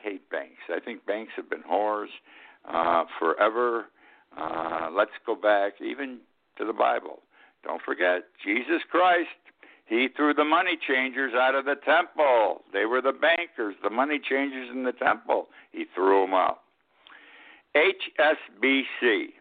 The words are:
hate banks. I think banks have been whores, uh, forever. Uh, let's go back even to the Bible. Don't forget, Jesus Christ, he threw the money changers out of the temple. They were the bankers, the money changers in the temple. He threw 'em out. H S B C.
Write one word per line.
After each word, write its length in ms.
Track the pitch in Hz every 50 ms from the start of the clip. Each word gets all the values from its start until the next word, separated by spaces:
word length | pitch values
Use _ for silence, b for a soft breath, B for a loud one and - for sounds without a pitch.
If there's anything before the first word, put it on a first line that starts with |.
hate 260 | - 104 98 90 _ -
banks. 300 | 82 78 69 65 62 - - - 85
I 40 | -
think 260 | - 123 113 95 -
banks 260 | - 101 110 113 - -
have 120 | 98 85
been 140 | - 80 78
whores, 460 | 76 76 85 98 107 107 107 104 104 104 - - B B B B B B B B -
uh, 400 | - 82 82 82 85 85 82 80 - - -
forever. 640 | 85 82 80 - 104 110 110 120 123 120 117 113 101 - b b b b b b b _ -
Uh, 540 | - 78 80 80 82 82 82 82 82 82 80
let's 200 | 82 98 110 - - - -
go 80 | - 110
back 380 | 90 104 104 104 101 98 101 - -
even 420 | - 117 123 135 139 131 127 117 - _ _ _ _ _ _
to 80 | - 107
the 80 | 110 110
Bible. 480 | 107 120 123 120 117 - 80 67 - _ b b b b b b _ -
Don't 180 | 73 80 82 -
forget, 400 | - 143 - - 90 90 90 - _ _ - -
Jesus 380 | - 107 123 120 139 170 156 - -
Christ, 400 | - 170 180 180 175 175 165 - - _ _ - _ B B B B B B
he 220 | - 113 120 131 127
threw 240 | - - 147 147 143
the 100 | 147 147
money 320 | 151 160 175 185 180 170 - -
changers 460 | - 135 131 131 131 120 131 135 123 110
out 180 | 123 127 131 135
of 120 | 135 131
the 100 | 143 139
temple. 880 | 139 - 143 151 170 175 - - - 151 135 123 113 107 92 76 - _ _ -
They 120 | 98 107
were 160 | 110 123 131
the 120 | 123 135 -
bankers, 600 | 127 139 160 170 170 175 - _ - 113 101 92 - 101
the 80 | 101
money 280 | 107 120 135 151 151 139
changers 500 | - - 135 135 139 143 135 131 127 120
in 120 | 123 131 127
the 80 | 127
temple. 580 | - - - - 110 117 - - 120 98 82 B B B B B
He 140 | - 85 82
threw 380 | - - 90 92 95 98 98 95
'em 100 | 92 95
out. 300 | 92 87 - - - _ _ _ _ _ _ B B B B B B B B B B B B B B B _ -
H 340 | 147 165 196 190 - - - -
S 200 | - 151 151 151 139 - - - 98
B 260 | 117 135 135 135 127 - - -
C. 360 | 123 117 107 87 71 - - _